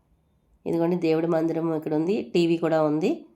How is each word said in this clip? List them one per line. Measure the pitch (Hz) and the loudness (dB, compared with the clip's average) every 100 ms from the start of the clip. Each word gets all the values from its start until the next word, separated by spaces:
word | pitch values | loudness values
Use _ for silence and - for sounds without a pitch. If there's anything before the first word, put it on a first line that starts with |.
| _ _ _ _ _ _ 175 | _ _ _ _ _ _ -4
ఇదిగోండి | 165 170 180 | 0 0 0
దేవుడి | 165 160 165 | 2 0 2
మందిరం | 160 165 160 165 160 | 0 0 -2 -2 -4
ఇక్కడ | 156 | -2
ఉంది, | 151 160 226 | -2 0 -2
టీవీ | - 185 170 165 | 0 0 2 2
కూడా | 165 160 | 2 2
ఉంది. | 151 151 196 339 - | 2 2 0 -2 -8